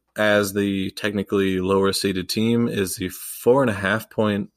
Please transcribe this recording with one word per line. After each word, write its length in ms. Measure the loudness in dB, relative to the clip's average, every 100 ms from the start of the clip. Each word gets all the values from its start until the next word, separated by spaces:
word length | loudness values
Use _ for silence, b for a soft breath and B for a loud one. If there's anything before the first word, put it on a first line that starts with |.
| _ -2
as 360 | 2 4 2
the 380 | 0 -2 -2 -6
technically 680 | -4 -4 -4 -2 0 2 0
lower 320 | 2 2 2
seeded 360 | 0 -2 -2 -4
team, 380 | -2 0 2 0
is 300 | -2 -4 -4
the 140 | -8
four 520 | -8 -14 -2 4 4
and 80 | 2
a 40 |
half 360 | 0 -2 -2 -4
point 400 | -2 0 0 -6